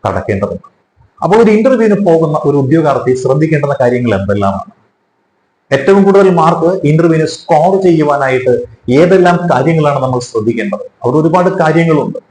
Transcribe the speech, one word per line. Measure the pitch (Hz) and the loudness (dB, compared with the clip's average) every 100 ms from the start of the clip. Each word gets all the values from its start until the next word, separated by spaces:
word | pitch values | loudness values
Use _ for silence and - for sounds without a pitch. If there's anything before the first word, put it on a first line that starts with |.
| 95 | -4
കടക്കേണ്ടതുണ്ട്. | 92 - 98 101 90 - _ _ _ _ _ | -6 -4 -4 -4 -8 -14 _ _ _ _ _
അപ്പോൾ | 165 214 | 0 2
ഒരു | 220 | 4
ഇന്റർവ്യൂവിന് | 214 220 247 226 202 - | 2 2 2 0 0 2
പോകുന്ന | 160 160 151 | 0 0 -2
ഒരു | 143 143 | -2 -2
ഉദ്യോഗാർത്ഥി | 131 160 156 131 123 | 0 0 0 -2 -2
ശ്രദ്ധിക്കേണ്ടുന്ന | 127 131 139 156 156 143 139 | -2 -2 0 0 -2 -2 -2
കാര്യങ്ങൾ | 123 123 120 | 0 0 -2
എന്തെല്ലാമാണ്? | 98 98 101 98 98 - _ _ _ _ _ _ _ _ _ _ | -2 -2 -2 -2 -4 -12 _ _ _ _ _ _ _ _ _ _
ഏറ്റവും | 135 - 196 | -2 2 2
കൂടുതൽ | 190 196 190 | 4 4 4
മാർക്ക് | 170 160 170 165 190 147 | 2 0 0 -2 0 0
ഇന്റർവ്യൂവിന് | 156 165 160 156 | 2 2 0 -2
സ്കോർ | - - 160 170 196 | -6 -2 0 2 2
ചെയ്യുവാനായിട്ട് | 185 165 147 143 135 131 127 120 - - - | 2 2 0 -2 -2 -2 0 -2 -4 -12 -2
ഏതെല്ലാം | 131 175 185 175 175 - | 2 4 4 2 0 0
കാര്യങ്ങളാണ് | 127 143 160 147 139 | 0 0 0 0 0
നമ്മൾ | 131 127 | 0 -2
ശ്രദ്ധിക്കേണ്ടത്? | 120 113 107 113 104 95 - _ | -4 -4 -2 -4 -6 -8 -12 _
അവിടെ | 123 147 | -2 0
ഒരുപാട് | 156 180 180 | 0 0 0
കാര്യങ്ങളുണ്ട്. | 185 160 160 165 151 156 - _ | 0 0 2 2 0 -2 -8 _